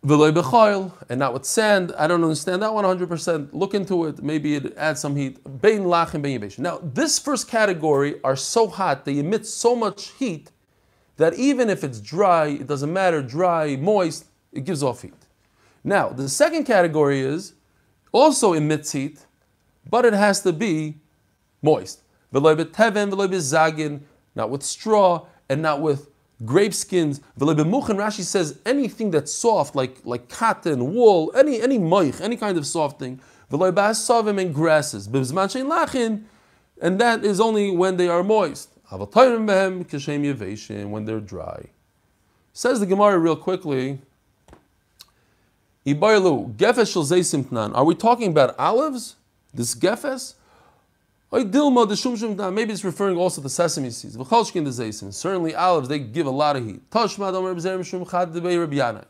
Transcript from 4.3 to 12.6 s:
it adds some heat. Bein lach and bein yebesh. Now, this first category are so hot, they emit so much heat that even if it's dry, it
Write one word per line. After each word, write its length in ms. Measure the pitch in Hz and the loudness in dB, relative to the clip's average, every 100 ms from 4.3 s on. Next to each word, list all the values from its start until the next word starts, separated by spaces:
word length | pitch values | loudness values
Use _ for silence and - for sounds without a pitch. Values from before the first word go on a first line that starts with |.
| 156 147 147 | -4 -2 -4
it 200 | 127 - | -4 -6
adds 240 | 151 147 | -4 -4
some 160 | 147 143 | -4 -4
heat. 460 | 135 - - 135 | -6 -8 -18 0
Bein 220 | 202 214 | 2 2
lach 300 | 185 170 165 | 0 0 0
and 80 | 165 | -2
bein 200 | 143 131 | -4 -6
yebesh. 180 | 104 - | -8 -8
Now, 220 | 156 165 | -8 -6
this 360 | 165 123 302 - | -8 -2 -2 -2
first 280 | - 277 - | -2 -6 -4
category 680 | 233 214 175 156 139 143 - | 0 0 0 2 2 2 -2
are 140 | 131 135 | -2 -2
so 320 | - - 220 | -2 0 0
hot, 380 | - 185 143 - | 0 -2 -2 -2
they 140 | 143 | -4
emit 260 | 147 214 214 | -2 -2 -4
so 320 | - 233 240 | -2 0 0
much 340 | 220 190 - | -2 -6 -16
heat 380 | - 262 160 - _ _ _ _ _ _ _ | -8 -6 -6 -14 _ _ _ _ _ _ _
that 200 | 160 - | 0 2
even 340 | 262 262 233 | 0 2 2
if 160 | 185 147 | 0 -4
it's 160 | 117 | -8
dry, 460 | 104 160 202 170 151 | -10 0 4 4 2
it 200 | 143 | -2